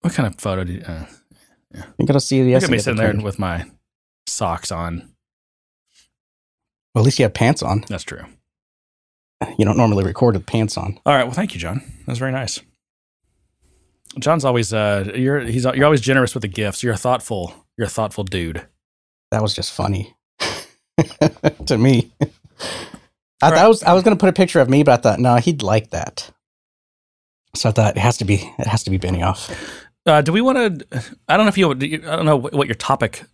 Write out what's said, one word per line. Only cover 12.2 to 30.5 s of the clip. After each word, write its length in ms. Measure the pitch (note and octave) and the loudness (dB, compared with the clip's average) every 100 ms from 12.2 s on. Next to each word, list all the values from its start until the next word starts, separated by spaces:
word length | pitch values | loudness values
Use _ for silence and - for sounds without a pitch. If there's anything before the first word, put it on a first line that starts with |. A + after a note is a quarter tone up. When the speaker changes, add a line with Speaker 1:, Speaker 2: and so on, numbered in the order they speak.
| C3 | -6
Speaker 1:
nice. 280 | C3 A#2+ - _ _ _ _ _ _ _ _ _ _ _ _ _ _ _ - | -6 -8 -10 _ _ _ _ _ _ _ _ _ _ _ _ _ _ _ -6
John's 280 | C#3+ E3 C3+ | -2 0 2
always, 280 | B2 G#2+ | 0 0
uh, 380 | A2 G#2 G2+ F#2+ | 0 0 0 -2
you're, 280 | G#2+ B2+ C#3+ | -2 -2 -2
he's, 220 | A#2 A#2+ B2+ | -2 -2 -2
you're 200 | B2+ D3 | 2 4
always 160 | D3+ | 4
generous 320 | A#2 C3+ B2 | 2 0 0
with 80 | C3 | -4
the 60 | G#2+ | -8
gifts. 340 | F#2+ G#2 - | -4 -4 -4
You're 120 | B2 | -4
a 40 | G#2 | -2
thoughtful, 560 | B2+ B2 - G#2 F2 - _ - | -2 -2 -4 -8 -8 -12 _ -8
you're 100 | A2+ | -6
a 20 | |
thoughtful 320 | - G#2+ - | -4 -6 -6
dude. 420 | G2 F#2+ E2 D#2+ - _ _ _ _ _ _ | -6 -6 -6 -8 -14 _ _ _ _ _ _
Speaker 2:
That 100 | A2 | -2
was 100 | G#2+ | -2
just 180 | - - | -4 -8
funny 420 | - G2 G2 F#2+ _ _ _ | -6 -4 -4 -6 _ _ _
<laughs> 1300 | - - - _ _ - D#3 - D3+ - D3+ - - | -8 -8 -16 _ _ -2 -2 0 -2 0 -4 -4 -4
to 100 | B2+ | 2
me. 340 | B2+ B2+ - _ | 4 4 0 _
I 60 | D3+ | -6
Speaker 1:
All 1300 | _ _ _ - - - - _ _ _ _ D3 | _ _ _ -12 -12 -14 -20 _ _ _ _ 4
right. 60 | D#3+ | 6
Speaker 2:
thought 0 | |
I 100 | G#3 | 6
was, 160 | A3 | 6
I 100 | - | 4
was 100 | F#3 | 4
gonna 120 | F#3 G3+ | 4 4
put 140 | F#3+ | 2
a 40 | |
picture 260 | E3+ F#3 E3+ | 4 2 4
of 80 | B2+ | 4
me, 120 | C3+ | 6
but 100 | D3 | 6
I 80 | A#2+ | 6
thought, 180 | A#2+ G#2 | 4 2
no, 160 | B2 A#2+ | 4 4
he'd 260 | C#3+ D3+ | 2 -2
like 300 | G#2 A2 A2 | 0 0 0
that. 400 | - - - - _ _ _ _ _ _ _ _ _ _ _ _ - | -10 -10 -12 -18 _ _ _ _ _ _ _ _ _ _ _ _ -4
So 140 | A#2 | 0
I 20 | |
thought 220 | A2 G#2+ - | 2 2 2
it 20 | |
has 180 | G#2 A#2+ | 0 0
to 80 | G2 | 0
be, 100 | G2+ - - | -2 -2 -8
it 80 | A2 | -4
has 160 | A2 - | -4 -2
to 40 | |
be 80 | F#2+ | -4
Benioff. 560 | F2+ F2+ F#2 F#2 - - - - - _ - | -2 -2 -2 -4 -10 -14 -14 -18 -20 _ 2
Speaker 1:
Uh, 140 | D3+ | 4
do 100 | C#3+ | 4
we 100 | F#3 | 2
wanna, 360 | B3 | 2